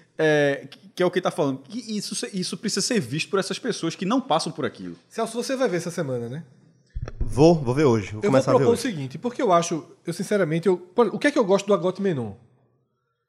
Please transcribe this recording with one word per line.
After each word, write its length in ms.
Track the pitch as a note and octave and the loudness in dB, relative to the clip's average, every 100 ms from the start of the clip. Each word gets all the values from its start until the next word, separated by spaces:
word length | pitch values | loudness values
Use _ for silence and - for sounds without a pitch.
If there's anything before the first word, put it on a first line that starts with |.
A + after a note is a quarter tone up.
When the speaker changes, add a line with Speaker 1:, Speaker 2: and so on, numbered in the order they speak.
| _ - | _ 0
Speaker 1:
é, 480 | D#3 D3+ C#3+ C#3 C#3+ | 2 4 2 0 -6
que, 200 | - - | -20 -12
que 140 | - | -2
é 40 | F3+ | 0
o 40 | |
que 80 | F#3 | 0
tá 100 | F3+ | -2
falando, 280 | F3 C#3+ C3 | 0 -2 -2
que 180 | - A#3 A3+ G#3 | -8 -12 -8 -8
isso 160 | - G3+ | -6 -8
se-, 140 | B3 F#3+ | -6 -6
isso 200 | F3 F#3+ | -6 -6
precisa 260 | G#3 G3+ | -4 -4
ser 140 | - A#3 | 0 -2
visto 320 | A#2 D3+ - | -2 -4 -2
por 80 | G3 | -2
essas 180 | F#3 - | -2 -4
pessoas 360 | B3 - E3 | -6 -4 -6
que 100 | - | -4
não 160 | F#3+ C4 | 0 0
passam 300 | - D#3 E3+ | 2 0 0
por 160 | D3+ A#2+ | -4 -4
aquilo. 300 | - F2+ E2 _ | -6 -12 -14 _
Speaker 2:
Celso, 240 | - A3+ A3+ | -6 -4 -4
você 140 | A3+ | -4
vai 140 | C4 B3 | 0 0
ver 80 | F3 | 0
essa 160 | E3+ | -4
semana, 360 | E3 C#3+ B2 A#2 | -4 -4 -4 -6
né? 160 | C#3+ - - _ _ _ - - - | -10 -12 -20 _ _ _ -10 -8 -4
Speaker 3:
Vou, 340 | - G#2 D#3+ | -2 6 6
vou 180 | E3 B2 | 6 2
ver 120 | C3 | 2
hoje. 220 | D3 A2+ F#2+ | 4 4 0
Vou 80 | G#2 | -4
Speaker 2:
Eu 40 | |
vou 80 | G3+ | 2
Speaker 3:
começar 180 | C3 - | 2 4
a 40 | |
ver 40 | A#3+ | 4
Speaker 2:
propor 120 | C#3 | 4
o 20 | |
Speaker 3:
hoje. 100 | A#3 | 2
Speaker 2:
seguinte, 340 | C4+ E3 C3 D#3+ | -2 -6 -8 -8
porque 240 | A#3+ A#3+ | -8 -2
eu 120 | B3 | 2
acho, 340 | E3+ E3 D#3+ - - | 2 2 -4 -8 -12
eu 80 | - | -10
sinceramente, 540 | E3 F#3+ G#3 E3 E3 F3 | -8 -2 0 0 0 2
eu, 100 | F3+ | 0
por, 300 | - - A3 | 0 0 0
o 60 | - | 2
que 80 | D4 | 2
é 20 | |
que 80 | D4 | 2
eu 60 | |
gosto 240 | G3 G3 G#3 | 4 2 4
do 40 | |
Agote 280 | G3 F3+ F#3 | 2 0 -2
Menon? 300 | G3 D3 A2 G2 _ _ _ _ _ _ _ _ | -2 -2 -6 -10 _ _ _ _ _ _ _ _